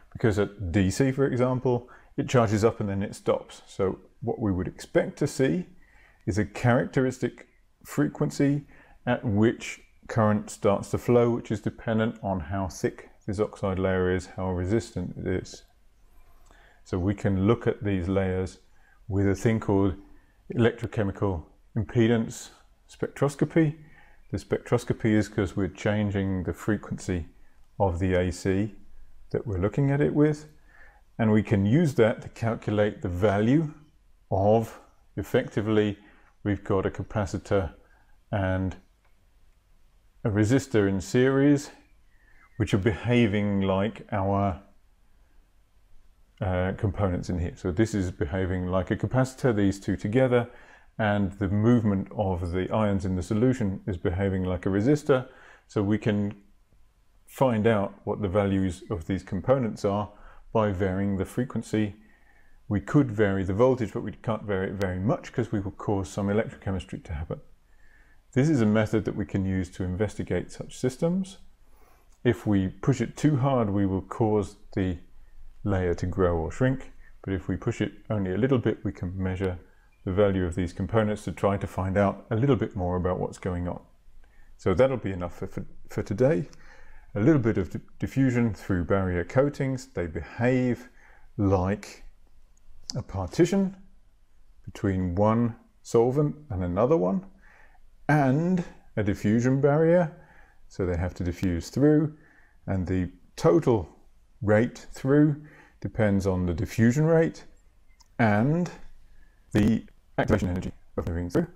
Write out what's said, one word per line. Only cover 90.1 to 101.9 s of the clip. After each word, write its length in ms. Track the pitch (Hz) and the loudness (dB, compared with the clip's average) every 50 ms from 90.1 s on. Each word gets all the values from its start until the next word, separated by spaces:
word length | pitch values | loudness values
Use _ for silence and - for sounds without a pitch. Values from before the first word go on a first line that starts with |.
| 80 85 80 - - - 117 127 131 127 127 123 117 - - - - - - - - - - - - | -6 -10 -10 -10 -4 -2 0 2 2 2 2 0 -2 -2 -6 -14 -20 -20 -20 -20 -20 -20 -20 -12 -4
like 640 | - 101 95 98 92 90 95 104 101 - - - - - - - - - - - - - _ - _ - - - - - - - | 0 2 2 4 2 2 0 -2 -4 -6 -12 -18 -18 -20 -20 -20 -20 -20 -20 -20 -20 -20 _ -20 _ -20 -20 -18 -14 -12 -10 -8
a 40 | 131 | -8
partition 760 | - - - 95 92 - - - 175 175 202 196 196 185 - - - - - - - _ _ _ _ _ - - - - - - - | -10 -8 -8 -8 -6 -2 2 2 2 4 4 2 0 0 -4 -10 -18 -20 -20 -20 -20 _ _ _ _ _ -20 -20 -20 -20 -20 -20 -18
between 500 | - - - - 98 95 92 92 90 87 | -18 -8 -4 -2 0 0 0 0 -2 0
one 400 | 95 104 107 110 117 120 117 113 - - _ _ _ - | 2 2 4 4 2 0 -2 -4 -8 -16 _ _ _ -6
solvent 520 | - - 117 113 127 127 147 151 147 147 - - - | 2 2 4 4 4 2 2 0 0 -2 -6 -10 -8
and 160 | 104 90 92 | -6 -4 -2
another 320 | 87 - 95 117 - 165 | 0 2 2 2 4 4
one, 280 | 170 180 180 196 185 - - - - - - - - - - - - - - - - - - | 2 2 0 -2 -2 -4 -8 -14 -20 -20 -20 -20 -20 -20 -20 -20 -20 -20 -20 -20 -8 -2 2
and 560 | 143 151 139 131 127 151 170 180 185 175 175 - - - - - - | 2 4 4 4 2 2 2 2 0 0 -2 -6 -12 -20 -20 -6 -4
a 60 | 113 101 | -2 0
diffusion 580 | 104 95 - - 104 107 117 117 131 131 139 | 0 -2 0 2 2 2 2 2 2 2 4
barrier. 520 | 139 143 143 156 165 165 170 180 170 151 - - - - - - - - _ - - | 4 4 4 4 4 4 4 4 2 0 -4 -12 -20 -20 -20 -20 -20 -20 _ -20 -20
So 180 | - - - 98 | -12 -6 -4 -2
they 120 | 90 87 | -2 0
have 160 | 82 92 87 - | -2 -2 -4 -4
to 100 | - 90 | -4 -4
diffuse 460 | 87 82 - 98 92 85 82 - - | -4 -4 -2 -2 -2 0 -2 -4 -4
through, 480 | - 123 139 151 | 0 2 4 6